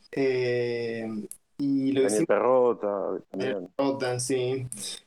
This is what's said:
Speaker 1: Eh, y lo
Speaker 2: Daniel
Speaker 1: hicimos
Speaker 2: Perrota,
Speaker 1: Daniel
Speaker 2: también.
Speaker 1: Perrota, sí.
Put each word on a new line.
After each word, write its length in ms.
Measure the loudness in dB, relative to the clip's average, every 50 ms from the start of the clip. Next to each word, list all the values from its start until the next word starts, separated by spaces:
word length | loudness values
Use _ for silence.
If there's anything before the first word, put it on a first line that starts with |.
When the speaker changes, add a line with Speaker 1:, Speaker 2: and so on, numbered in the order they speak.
| -12 _
Speaker 1:
Eh, 960 | -2 0 2 2 2 2 0 0 2 0 0 0 -2 -2 -4 -4 -4 -4 -6 -6 -6 -6 -8 -10 -14 -20 _ _ _ -4
y 360 | -2 0 2 2 2 2 2
lo 80 | 2
Speaker 2:
Daniel 100 | 2 4 4
Speaker 1:
hicimos 140 | 2 2 4
Speaker 2:
Perrota, 600 | 4 4 4 4 6 6 6 4 2 0 -2 -2
Speaker 1:
Daniel 360 | -2 -2 -2 -4 -4 -6 -8 _
Speaker 2:
también. 360 | -6 -4 -4 -2 -4 -4 -8 -8 -4
Speaker 1:
Perrota, 440 | -2 0 0 0 -2 -2 -2 -2 -2
sí. 480 | -2 -2 0 0 0 -2 -2 -4 -6 -8 -10 -10 -10 -12 -12 -14 -16